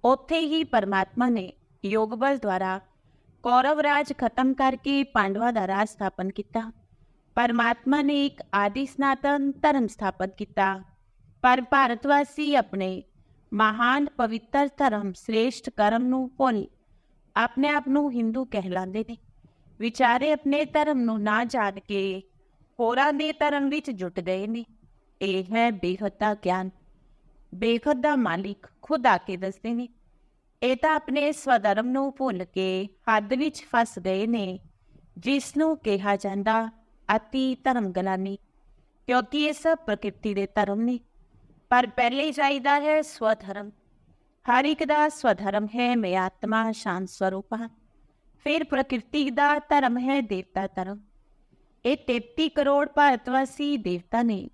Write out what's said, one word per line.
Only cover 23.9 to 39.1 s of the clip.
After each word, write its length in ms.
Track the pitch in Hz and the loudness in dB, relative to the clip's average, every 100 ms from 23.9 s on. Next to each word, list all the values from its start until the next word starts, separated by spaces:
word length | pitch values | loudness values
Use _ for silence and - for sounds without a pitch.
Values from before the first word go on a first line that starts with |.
ਜੁਟ 300 | 208 180 180 | -8 -6 -6
ਗਏ 260 | 175 185 208 | -4 -4 -4
ਨੇ। 180 | 226 233 _ - _ _ _ | -8 -10 _ -20 _ _ _
ਇਹ 220 | 196 185 | -2 -2
ਹੈ 260 | 185 220 233 | -2 2 2
ਬੇਹੱਦ 420 | 202 175 185 202 - | 0 -4 -2 -6 -2
ਦਾ 140 | 214 | -2
ਗਿਆਨ। 360 | 208 185 185 185 - _ _ _ _ _ _ _ | 0 -2 -2 -4 -12 _ _ _ _ _ _ _
ਬੇਹੱਦ 460 | 180 226 233 294 277 | -4 0 0 2 2
ਦਾ 160 | 302 285 | 2 2
ਮਾਲਿਕ 500 | 214 170 196 202 - _ | 0 -2 -6 -12 -18 _
ਖੁਦ 240 | - 302 247 | -4 2 4
ਆ 120 | 202 | 2
ਕੇ 180 | - 180 | 0 -6
ਦੱਸਦੇ 380 | 190 - 226 | -6 -8 -6
ਨੇ। 140 | 233 247 _ _ _ _ _ _ _ | -6 -6 _ _ _ _ _ _ _
ਇਹ 140 | 247 254 | 0 2
ਤਾਂ 180 | 311 | 2
ਆਪਣੇ 380 | 311 302 285 285 | 0 0 0 0
ਸਵਧਰਮ 540 | 294 269 240 208 202 240 | -2 2 2 4 0 0
ਨੂੰ 280 | 262 277 269 | 0 -2 -2
ਭੁੱਲ 280 | 269 185 | -4 -4
ਕੇ 440 | 180 - 190 185 202 _ - | -6 -4 -2 -2 -6 _ 0
ਹੱਦ 240 | 214 208 | 0 0
ਵਿੱਚ 320 | 254 302 - | -2 -2 -6
ਫਸ 340 | - 240 233 - | -2 0 0 -4
ਗਏ 280 | 185 190 220 | -4 -2 0
ਨੇ, 320 | 233 196 185 - _ _ - _ - | -2 -4 -8 -16 _ _ -20 _ -8
ਜਿਸ 380 | 214 277 - 285 | -2 -2 -2 0
ਨੂੰ 220 | 320 311 | 0 0
ਕਿਹਾ 380 | 214 196 202 202 | -2 -2 0 0
ਜਾਂਦਾ 540 | 202 196 208 226 226 - _ _ - 214 | -2 -2 0 0 0 -10 _ _ -2 -2
ਅਤੀ 380 | 220 262 262 | 0 -2 -2
ਧਰਮ 380 | 254 262 247 202 | 0 0 0 -2
ਗਲਾਨੀ, 460 | 185 190 190 190 196 _ _ _ _ _ _ | -2 -2 -2 -4 -8 _ _ _ _ _ _
ਕਿਉਂਕਿ 380 | - | 0